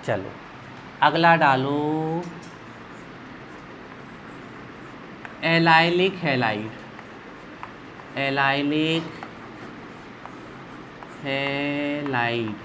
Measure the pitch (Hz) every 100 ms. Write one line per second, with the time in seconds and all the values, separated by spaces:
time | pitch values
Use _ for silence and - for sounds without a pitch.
0 | - 104 95 - - - - - - -
1 | 147 160 170 165 147 131 139 147 151 156
2 | 160 165 175 170 - - - - - -
3 | - - - - - - - - - -
4 | - - - - - - - - - -
5 | - - - - 165 165 165 160 170 175
6 | 190 185 165 131 117 107 110 - - -
7 | - - - - - - - - - -
8 | - 135 139 139 139 139 143 151 156 165
9 | 165 - - - - - - - - -
10 | - - - - - - - - - -
11 | - - 139 135 139 139 143 143 147 147
12 | 143 127 117 117 110 101